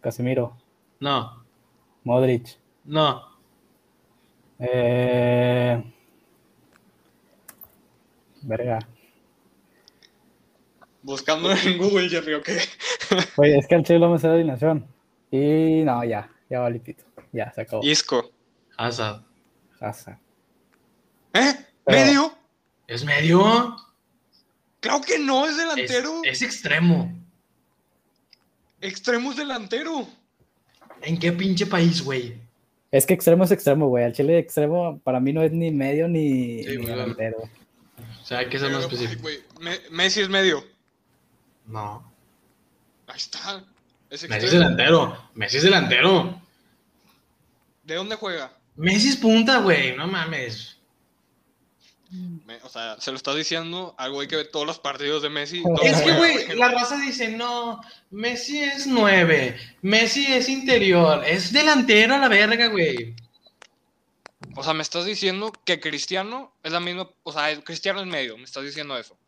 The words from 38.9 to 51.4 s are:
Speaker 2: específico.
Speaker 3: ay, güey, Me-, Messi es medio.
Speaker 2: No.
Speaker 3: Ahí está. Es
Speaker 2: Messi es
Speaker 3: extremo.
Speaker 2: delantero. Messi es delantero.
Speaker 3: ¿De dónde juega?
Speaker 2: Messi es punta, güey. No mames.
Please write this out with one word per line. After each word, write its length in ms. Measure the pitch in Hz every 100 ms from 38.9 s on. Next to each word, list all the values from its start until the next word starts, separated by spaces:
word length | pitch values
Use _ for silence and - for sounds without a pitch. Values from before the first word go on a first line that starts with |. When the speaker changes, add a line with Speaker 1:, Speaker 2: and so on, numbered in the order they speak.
| 123
Speaker 2:
específico. 320 | 120 117 156
Speaker 3:
ay, 100 | 147 _ -
güey, 60 | 170 185
Me-, 100 | -
Messi 320 | 165 185 202
es 80 | 190
medio. 340 | 196 190 147 - _ _ _ _ _ _ _ _ _ -
Speaker 2:
No. 460 | 110 104 107 - _ _ _ _ _ _ _ _ _ _
Speaker 3:
Ahí 100 | 127
está. 460 | - - 190 196 190 _ _ _ _
Es 120 | 143
Speaker 2:
Messi 20 | -
es 180 | 107
Speaker 3:
extremo. 200 | 120 175
Speaker 2:
delantero. 640 | 160 - 127 160 135 - -
Messi 240 | - 104 127
es 60 |
delantero. 800 | 170 196 123 123 165 185 175 - _ _ _ _ _ _ _ _ _ _ _ _ _ _
Speaker 3:
¿De 120 | 147 165
dónde 200 | 196 220
juega? 360 | 214 170 131 _ _ -
Speaker 2:
Messi 340 | 165 202 247
es 80 | 269
punta, 420 | 226 220 226 262
güey. 360 | 196 151 135 127
No 120 | 160
mames. 720 | 190 160 156 123 113 - - _ _ _ _ _ _